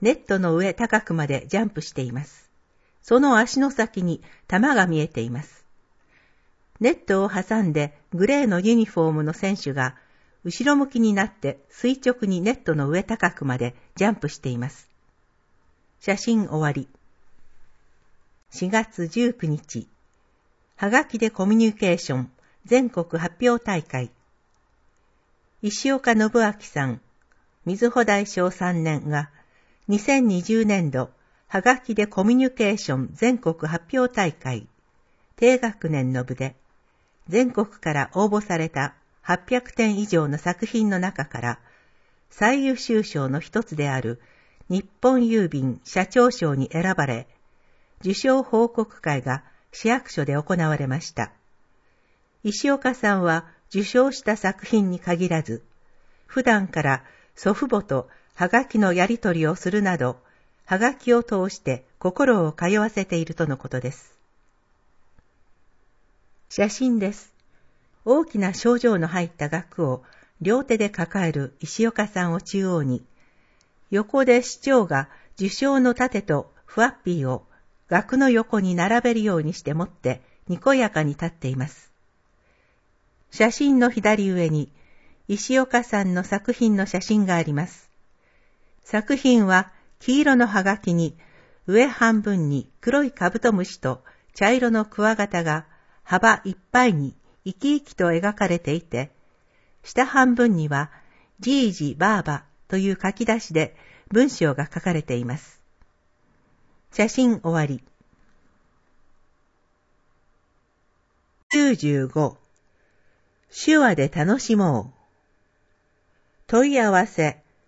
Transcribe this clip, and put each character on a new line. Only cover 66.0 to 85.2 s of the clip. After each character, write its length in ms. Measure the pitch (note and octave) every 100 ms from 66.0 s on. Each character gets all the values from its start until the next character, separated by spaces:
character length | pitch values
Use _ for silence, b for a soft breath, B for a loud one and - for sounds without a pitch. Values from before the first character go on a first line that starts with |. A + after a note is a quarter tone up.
| _ _ _ _ -
写 200 | - G#3
真 280 | - C4 A3+
で 140 | G3
す。 200 | G#3 - _ _ _ _ _ _ _
大 200 | A3 C#4+
き 160 | D#4+ G#3
な 120 | F#3+
賞 260 | F#3+ A#3 A#3+
状 200 | A#3+ F#3+
の 80 | D#3+
入 200 | F3+ E3+
っ 40 |
た 180 | - D3
額 380 | E3 - - C#3+
を 160 | B2+ b b b b
両 240 | E3+ B3+
手 120 | C#4 A3
で 140 | G#3
抱 380 | G#3 E3+ G3+ E3+
え 20 |
る 240 | D3 C3+ -
石 260 | D#3 - A3+
岡 220 | A3 G#3
さ 180 | F#3 F3
ん 60 |
を 80 | E3+
中 260 | - G3 F#3+
央 160 | E3+
に、 220 | C#3 B2 - _ _ _ _ _ _ _ -
横 320 | G3 G#3 C4+
で 180 | B3+ A#3+
市 140 | A#3+ -
長 300 | C#4 C4 F3
が 220 | C#3 - b b -
受 120 | F#3+
賞 300 | - C#4 C4+
の 160 | B3
盾 260 | A#3+ B3+ G3+
と 320 | - C#3+ - b b
フ 140 | -
ワ 80 | B3+
ッ 60 | -
ピ 200 | F3+ E3+
ー 60 | C3
を 160 | B2 - b b _ -
額 280 | F3 G#3 C4
の 140 | C4+
横 280 | A3+ A3+ G#3+
に 160 | F#3
並 260 | F3 F#3+ A#3+
べ 120 | A#3+
る 80 | A3+
よ 140 | G#3+ E3+
う 60 |
に 100 | D3+
し 80 | -
て 140 | C#3
持 100 | D#3
っ 40 | E3+
て 340 | - B2+ B2+ b b b
に 100 | F3
こ 140 | C4+
や 160 | C4+ G#3+
か 140 | D#3
に 80 | D3
立 160 | D3 E3+
っ 40 |
て 180 | - C3
い 80 | C3
ま 120 | D3+
す。 240 | - _ _ _ _ _ _ _ _ _ _ _ _ _ _ _
写 200 | - A3
真 280 | - C#4+ C4
の 120 | A#3+
左 400 | A3+ G#3 G#3+ G3
上 180 | F3+ E3
に 240 | D3+ - b b b b b